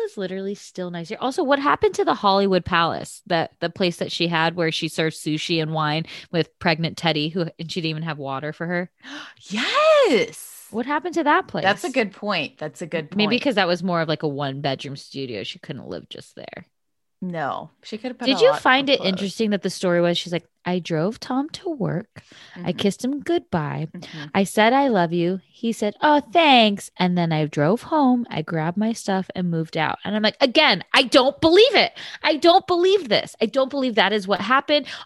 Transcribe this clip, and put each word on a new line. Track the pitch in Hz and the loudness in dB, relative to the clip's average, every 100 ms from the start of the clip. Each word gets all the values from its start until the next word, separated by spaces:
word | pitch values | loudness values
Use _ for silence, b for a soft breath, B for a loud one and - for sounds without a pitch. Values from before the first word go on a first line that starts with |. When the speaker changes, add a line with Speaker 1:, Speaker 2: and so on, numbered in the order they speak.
| 427 | -6
Speaker 1:
is | 208 | -6
literally | 180 190 196 202 | -8 -6 -8 -10
still | - - 180 | -12 -10 -8
nice | 175 165 | -8 -10
here." | 220 | -6
Also, | 254 311 | -4 -2
what | 269 277 | 2 2
happened | 285 294 415 | 2 2 2
to | 392 | 2
the | - | 0
Hollywood | 240 202 196 196 185 | 2 2 4 4 2
Palace, | - 170 165 85 - - - | 2 2 2 -2 -8 -16 -2
that | 170 - - | -2 -2 -6
the | 170 | -8
place | - 180 - | -2 -2 -2
that | 185 | -6
she | - 170 | -2 0
had | 160 165 170 | 2 0 0
where | 165 | -2
she | - 160 | -2 -4
served | - 160 - | -2 -2 -2
sushi | 156 151 - 165 | -4 -4 -2 -2
and | 156 | -2
wine | 156 151 156 165 B B | -2 -2 -2 -6 B B
with | 170 - _ | -4 -4 _
pregnant | 180 160 165 - | -2 0 -2 -2
Teddy, | 170 147 156 | 0 0 -2
who, | 180 160 - | -4 -6 -8
and | 165 | -10
she | 185 | -6
didn't | 160 | -6
even | 156 | -6
have | 165 147 | -8 -8
water | 135 135 151 | -8 -6 -8
for | - 170 | -8 -6
her? | 175 180 _ | -4 -6 _
Speaker 2:
<gasps> | 254 285 - - - | -18 -16 -18 -20 -8
Yes. | 208 349 523 622 605 453 214 - - - - - | -6 -2 2 6 6 6 4 0 -6 -18 -20 -10
Speaker 1:
What | 214 247 | -8 -4
happened | 294 359 | -4 -2
to | 330 | 0
that | 294 349 381 | 2 2 0
place? | 170 | -2
Speaker 2:
That's | 190 202 | 0 0
a | 320 | -2
good | 254 202 | -2 -2
point. | - - 175 135 - | -4 -4 -4 -4 -8
That's | 156 - | -12 -10
a | 165 | -8
good | 165 147 | -8 -4
point. | 196 | -2
Speaker 1:
Maybe | 208 240 | 0 2
'cause | - | 0
that | 202 175 | 2 0
was | 175 | 0
more | 185 170 | 0 0
of, | 160 | 0
like, | 151 | -2
a | 156 | -4
one | 139 139 139 | -4 -6 -4
bedroom | 147 135 139 139 | -4 -4 -8 -14
studio. | - 139 131 104 | -14 -12 -8 -8
She | - - | -10 -12
couldn't | - 131 64 | -14 -14 -12
live | 87 - | -14 -14
just | - - | -20 -18
there. | - - - - _ _ _ _ _ | -18 -18 -18 -20 _ _ _ _ _
Speaker 2:
No, | 185 170 135 92 160 _ | -10 -6 -6 -6 -10 _
she | - 214 | -16 -12
could | 254 | -10
have | 247 | -4
put | 254 | -2
Speaker 1:
Did | 277 | 4
Speaker 2:
a | |
Speaker 1:
you | 494 | 4
Speaker 2:
lot | - | 4
Speaker 1:
find | 277 262 277 | 4 4 4
Speaker 2:
of | |
Speaker 1:
it | 269 | 0
Speaker 2:
clothes. | 190 | 0
Speaker 1:
interesting | 190 196 - 220 | -2 -4 -2 -2
that | 202 | 0
the | 185 | -2
story | - 185 175 | -2 0 2
was, | 175 170 | 2 0
she's | 170 | -4
like, | 170 - _ 180 | -8 -8 _ -4
"I | 180 | -4
drove | 160 156 185 247 | -2 -2 -2 -4
Tom | - 254 294 | -4 -4 -4
to | - 370 | -8 -8
work. | 285 160 160 226 - B B B | -4 -4 -4 -8 -18 B B B
I | 175 | -8
Speaker 2:
Mm-hmm. | 180 170 | -6 -2
Speaker 1:
kissed | 196 - | -2 -2
him | 247 285 | -4 -4
goodbye. | - 339 - 170 143 143 156 175 | -2 -4 -2 -4 -4 -6 -8 -12
Speaker 2:
Mm-hmm. | - 156 151 | -14 -12 -4
Speaker 1:
I | 190 | -2
said, | 190 214 220 | 0 2 4
'I | 269 277 | 4 2
love | 202 170 | 2 2
you.' | 175 170 190 - | 0 -2 -4 -10
He | _ 233 | _ -6
said, | - 208 - | -4 -4 0
'Oh, | 302 392 | 4 4
thanks.' | - 349 302 254 214 202 - - | 2 2 6 6 4 0 -8 -2
And | 185 175 | 0 2
then | 170 | 0
I | 156 151 | 0 0
drove | 151 147 233 | 2 2 2
home. | - 311 262 247 233 | 0 2 4 2 0
I | 160 | -6
grabbed | 151 165 160 190 | -4 -4 -2 -2
my | 220 | -2
stuff | 226 - 190 180 | -4 -2 -2 -2
and | 185 180 | -4 -2
moved | 160 160 160 | -2 -4 -2
out." | 147 - | -2 -2
And | 185 | -4
I'm | 214 | -2
like, | 214 - | -2 0
"Again, | 269 311 294 185 - | 0 4 4 2 2
I | 254 | 2
don't | 262 285 262 277 | 6 6 4 2
believe | 320 370 523 | 6 8 8
it. | 339 180 B B B | 6 2 B B B
I | 302 302 | 0 4
don't | 339 370 370 | 6 6 4
believe | 349 370 403 262 | 2 4 2 2
this. | 175 - - | 0 0 -4
I | 226 | -2
don't | 269 262 | 0 -2
believe | 277 262 | -2 0
that | 208 190 | 2 2
is | 214 190 | 2 0
what | 190 | -2
happened." | 196 269 294 294 269 B | 2 0 2 0 0 B